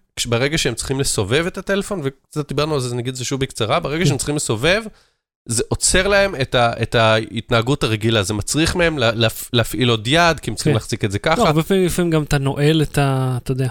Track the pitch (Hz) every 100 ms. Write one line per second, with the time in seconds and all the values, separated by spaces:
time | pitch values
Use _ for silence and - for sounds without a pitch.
0 | _ - 117 117 139 156 139 113 - 135
1 | 135 - 95 135 170 - 180 196 196 196
2 | 135 - _ 151 143 139 151 147 123 120
3 | 120 127 120 135 135 - 110 160 151 156
4 | 180 139 - 147 - 110 151 202 214 -
5 | _ _ _ _ - 113 - - - 185
6 | 190 202 196 160 127 127 117 - 113 123
7 | 110 110 113 113 - 117 117 147 131 110
8 | 113 113 95 107 - 143 160 180 170 151
9 | 113 113 113 - - 120 113 - 123 113
10 | 107 160 170 151 - 107 156 131 - 117
11 | 107 101 156 165 190 151 160 196 175 165
12 | 175 156 143 143 135 139 147 160 147 147
13 | 139 135 131 123 - 131 127